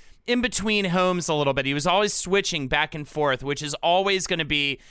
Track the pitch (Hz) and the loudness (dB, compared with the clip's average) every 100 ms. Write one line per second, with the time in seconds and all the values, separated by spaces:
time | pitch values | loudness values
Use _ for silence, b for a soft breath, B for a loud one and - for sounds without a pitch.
0 | b b - 247 240 - 208 208 190 180 | b b -2 0 0 -2 0 0 2 2
1 | 185 180 170 151 143 135 135 143 180 185 | 2 2 0 2 2 0 0 0 2 2
2 | 208 - 180 196 190 165 135 147 151 160 | 2 0 0 0 0 -4 -2 -2 -2 -6
3 | 147 156 147 131 135 143 151 143 165 180 | -8 -2 0 0 -2 -6 -6 -2 2 2
4 | 196 190 - 170 147 147 143 135 B | 2 0 0 -2 0 0 -2 -4 B